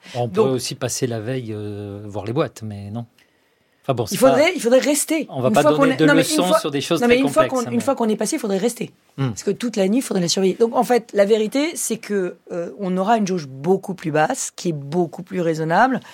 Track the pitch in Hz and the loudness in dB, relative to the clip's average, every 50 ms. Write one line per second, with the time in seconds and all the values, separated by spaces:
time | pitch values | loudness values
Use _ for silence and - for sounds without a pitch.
0 | - - - 123 123 117 - - 139 135 131 123 123 - 135 - 135 117 - - | -18 -8 -4 -4 -4 0 2 2 2 2 2 -2 -4 -6 -6 -6 -6 -4 -4 -2
1 | 135 120 117 110 104 117 135 131 120 107 107 104 104 104 101 101 104 101 101 101 | -2 -2 -2 -4 -6 -6 -6 -6 -6 -8 -8 -8 -8 -8 -8 -8 -8 -10 -10 -10
2 | 107 107 98 104 92 110 120 143 - 117 - - 110 107 104 101 101 101 104 117 | -12 -10 -10 -8 -6 -4 -2 -2 -2 -2 -4 -10 -12 -10 -10 -10 -10 -8 -8 -10
3 | 117 - _ _ _ _ _ _ _ _ _ _ _ _ _ _ _ - 131 117 | -10 -12 _ _ _ _ _ _ _ _ _ _ _ _ _ _ _ -2 -2 -2
4 | 113 98 202 - 240 269 - 269 - 359 359 285 196 233 247 262 214 269 302 - | -2 -4 2 4 4 6 6 6 4 2 2 0 2 4 4 4 4 4 0 0
5 | - - 311 320 226 - 170 135 120 123 110 143 - 294 - - - - 131 127 | 0 0 -2 -2 -2 -4 -2 0 0 2 4 4 4 4 4 4 4 2 4 4
6 | 156 151 - - 170 - - - 175 185 - - - 156 139 143 - - 170 156 | 4 6 6 4 4 2 0 0 2 4 2 2 2 0 -4 -4 -2 0 0 2
7 | 240 240 240 254 277 269 - 311 311 - 262 254 233 240 233 240 - 277 269 - | 4 4 4 4 2 2 2 2 2 2 0 -2 -2 -2 -2 -2 0 0 0 0
8 | 233 220 214 214 214 202 320 302 - 202 196 190 185 240 233 - 196 139 - _ | 0 0 0 0 -2 -2 -4 -4 -2 -2 -2 0 0 -2 -2 -4 -8 -10 -12 _
9 | _ _ _ - 135 127 104 - - 202 196 - - 247 233 214 190 190 214 269 | _ _ _ -4 -2 -2 -4 -4 -4 -4 -4 -2 -4 -4 -2 0 0 2 2 0
10 | 254 - 208 190 175 160 - 196 190 185 180 - 226 233 247 262 220 - 247 233 | 0 0 -2 -2 0 0 0 2 2 2 2 2 0 2 2 2 2 2 2 0
11 | 233 - - 202 202 202 226 214 220 208 - 269 294 330 320 - - - 226 - | 0 0 2 2 4 4 4 2 2 0 0 -2 -2 -2 -4 -6 -6 -6 -6 -6
12 | - - 208 196 180 180 - - _ - 180 175 170 175 - - 202 180 185 185 | -6 -4 -2 -2 -2 -4 -6 -10 _ -10 -8 -8 -8 -8 -8 -6 -4 -2 -2 0
13 | 190 208 240 226 208 180 185 175 147 131 131 135 143 175 190 190 190 - 180 - | 2 2 2 2 2 0 -2 -4 -6 -8 -12 -4 0 0 0 0 0 -6 -8 -6
14 | - 160 143 147 156 196 269 - - - - - - 180 156 147 139 139 151 180 | -4 -2 0 2 2 0 0 -4 -6 -8 -10 -6 -4 -4 -4 -4 -6 -4 -2 -2
15 | - - - - 180 - 190 180 170 165 160 156 160 160 165 196 240 262 254 - | -2 -2 -4 -10 -12 -8 -4 -2 -2 0 0 -2 0 2 4 4 4 4 2 -2
16 | - - | -6 -10